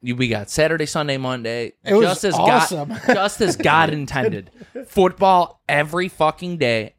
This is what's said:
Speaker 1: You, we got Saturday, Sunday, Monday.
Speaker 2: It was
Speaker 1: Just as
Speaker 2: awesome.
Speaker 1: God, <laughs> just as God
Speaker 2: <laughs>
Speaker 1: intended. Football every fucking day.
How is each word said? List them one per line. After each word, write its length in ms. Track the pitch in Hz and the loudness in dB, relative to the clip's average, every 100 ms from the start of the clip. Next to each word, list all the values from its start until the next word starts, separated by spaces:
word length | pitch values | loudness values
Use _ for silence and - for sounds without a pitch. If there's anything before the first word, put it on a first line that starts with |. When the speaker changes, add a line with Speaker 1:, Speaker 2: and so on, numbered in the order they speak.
Speaker 1:
You, 120 | 123 | -8
we 140 | 120 127 | -4 -2
got 220 | 107 101 | -2 -4
Saturday, 340 | - 156 160 | 0 0 0
Sunday, 320 | 151 165 147 135 | -4 -4 -4 -4
Monday. 560 | 131 127 113 117 117 _ - | -4 -6 -6 -6 -8 _ 0
Speaker 2:
It 80 | |
was 100 | 202 | 4
Speaker 1:
Just 200 | 180 185 | 4 2
as 100 | 208 | 0
Speaker 2:
awesome. 560 | 165 180 - - 170 147 | 2 4 4 2 -2 -8
Speaker 1:
God, 100 | 220 | -6
<laughs> 40 | - | 0
just 340 | 214 196 - | 2 0 -2
as 160 | 202 160 | -2 0
God 320 | 160 151 160 | 2 4 2
Speaker 2:
<laughs> 40 | |
Speaker 1:
intended. 560 | 151 135 143 220 104 95 _ - 247 269 | -2 -6 -2 -2 -4 -12 _ -18 -18 -6
Football 760 | - 185 180 190 185 170 - - | 2 2 4 4 4 2 -6 -2
every 420 | 147 147 170 185 | -2 0 -2 -6
fucking 500 | - 156 - 180 175 | 0 0 0 -8 -2
day. 340 | 127 113 107 | 0 0 -4